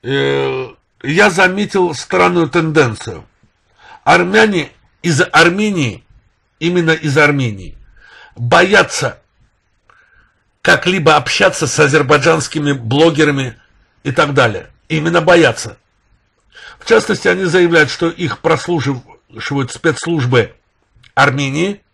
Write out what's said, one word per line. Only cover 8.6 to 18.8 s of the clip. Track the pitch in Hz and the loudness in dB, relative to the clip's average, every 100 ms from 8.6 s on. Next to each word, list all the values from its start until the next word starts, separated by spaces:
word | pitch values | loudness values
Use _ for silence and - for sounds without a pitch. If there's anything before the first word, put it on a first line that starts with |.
| 185 196 180 - 127 - _ _ _ _ _ _ _ _ _ _ _ _ _ _ | 4 2 2 -4 -8 -8 _ _ _ _ _ _ _ _ _ _ _ _ _ _
как-либо | - 170 180 185 156 151 | 0 0 0 0 2 2
общаться | - - 190 - 147 | 0 0 0 0 -4
с | - | 0
азербайджанскими | 151 151 135 151 151 160 135 160 147 | 2 2 2 2 2 0 -2 -6 -4
блогерами | 139 113 139 165 147 147 139 127 - _ _ _ _ | -4 -2 2 2 4 0 0 -6 -12 _ _ _ _
и | 143 | -6
так | 123 147 | -2 0
далее. | 139 120 107 - _ _ | 2 0 -2 -12 _ _
Именно | 156 156 170 | -4 0 0
боятся. | 160 175 139 113 117 - _ _ _ _ _ _ _ - - - | 4 4 4 0 -10 -16 _ _ _ _ _ _ _ -20 -20 -18
В | - | 0
частности, | 226 - 208 190 | 0 0 -2 -2
они | 180 | 0
заявляют, | 185 175 175 165 147 | 0 2 4 2 0
что | - 170 | -2 -4
их | 165 170 - | -4 -8 -8
прослушивают | 160 151 - 170 | -4 -4 -2 -4